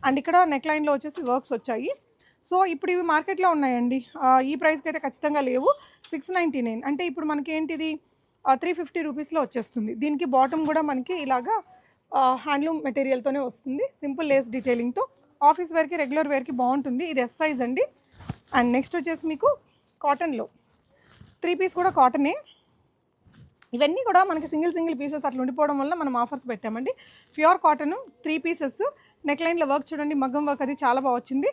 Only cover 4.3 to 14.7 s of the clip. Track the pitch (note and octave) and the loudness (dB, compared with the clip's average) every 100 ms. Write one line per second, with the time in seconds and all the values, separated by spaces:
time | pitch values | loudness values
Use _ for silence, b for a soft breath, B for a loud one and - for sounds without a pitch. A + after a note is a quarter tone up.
4.3 | C4 C4 C#4+ E4 D#4 D#4+ D#4 C4+ - D4+ | 4 4 0 0 0 -4 -4 -6 -2 -2
5.3 | D4 C4 B3+ D4+ D5 B B - D#4+ C4+ | 0 0 2 2 0 B B -10 -10 -4
6.3 | F#4 E4+ C4 A#3 A3 C4+ C#4+ F4+ C4+ D#4+ | -2 0 -2 -4 -4 -4 -4 -4 -4 -4
7.3 | D4 D4 D#4 D#4 D#4+ D#4+ D4+ _ _ _ | -4 -4 -4 -4 -4 -4 -6 _ _ _
8.3 | _ - C4+ E4+ E4+ D#4 F4 D#4 C#4 D4 | _ 0 0 0 -4 -4 -6 -6 -6 -4
9.3 | D#4+ C4+ B3 A3 - G#3+ A3+ D4 D4 E4+ | -2 -2 -4 -6 -6 -6 -4 -2 -2 2
10.3 | C4 C4 D#4 D#4 D#4 D4+ C4 B3 F4+ C#4 | 2 4 2 0 0 0 -2 -4 -6 -2
11.3 | B3+ B3 A4 - b b b _ C4+ C4 | -2 0 -4 -4 b b b _ 2 2
12.3 | B3+ C4+ C#4+ D#4 D#4+ C#4 B3+ C4+ C4 C4 | 2 0 -2 0 -2 -2 -2 0 0 0
13.3 | C#4 B3+ - C4+ C4+ C5+ _ C#4+ C4+ D#4 | -2 -4 -8 -8 -4 -4 _ -8 -4 2
14.3 | C#4 A#3+ B3 B3 | 2 2 -4 -2